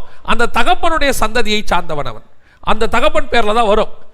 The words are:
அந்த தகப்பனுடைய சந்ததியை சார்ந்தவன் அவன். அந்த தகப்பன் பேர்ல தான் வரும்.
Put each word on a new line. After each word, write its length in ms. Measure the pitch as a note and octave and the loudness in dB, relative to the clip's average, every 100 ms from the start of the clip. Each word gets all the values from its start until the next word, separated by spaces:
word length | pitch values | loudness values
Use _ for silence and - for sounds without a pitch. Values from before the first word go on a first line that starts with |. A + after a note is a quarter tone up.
| - - | -6 -8
அந்த 260 | - A3 A3+ | 0 2 2
தகப்பனுடைய 600 | A3+ A#3+ F#4 F4 D#4+ C#4+ - | 2 2 2 2 0 0 0
சந்ததியை 420 | G#3+ A#3 G3+ G#3+ | 0 0 0 0
சார்ந்தவன் 420 | - F3 E3+ D3+ B2+ | 0 0 -2 -4 -6
அவன். 200 | G#2+ - - - _ | -10 -16 -20 -20 _
அந்த 240 | - A3+ A3+ | 0 0 2
தகப்பன் 400 | A3+ D#4 D#4 D4+ | 2 2 2 2
பேர்ல 220 | A#3+ G#3 | 0 0
தான் 140 | A3+ G#3+ | 0 0
வரும். 220 | G#3+ F3+ - - | 0 -2 -6 -14